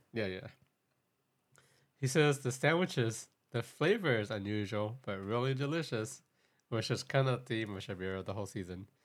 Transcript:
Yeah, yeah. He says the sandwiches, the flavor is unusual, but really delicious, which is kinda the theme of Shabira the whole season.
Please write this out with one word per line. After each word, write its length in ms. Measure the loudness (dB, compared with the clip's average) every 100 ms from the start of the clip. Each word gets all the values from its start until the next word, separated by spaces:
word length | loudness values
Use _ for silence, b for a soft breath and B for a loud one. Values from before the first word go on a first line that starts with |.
| _
Yeah, 120 | -4 -4
yeah. 200 | -4 -10 -16 _ _ _ _ _ _ _ _ _ _ b b b -4
He 60 | 2
says 320 | 6 6 4
the 120 | -2
sandwiches, 760 | 2 4 4 2 2 0 -2 -10 _ _
the 120 | -6
flavor 560 | -4 0 2 4 4 2
is 100 | 0
unusual, 680 | -2 -2 0 0 0 -2 -4 -6
but 140 | -4
really 340 | 0 0 2
delicious, 680 | 0 0 -2 -2 -2 -4 -8 _ _ _ _ -4
which 220 | -2 0
is 120 | -2
kinda 280 | 0 2 2
the 60 | 0
theme 380 | -2 -2 -2 -6
of 60 | -6
Shabira 380 | -6 -4 -4 -4
the 80 |
whole 120 | -6 -6
season. 420 | -6 -6 -8 -12 _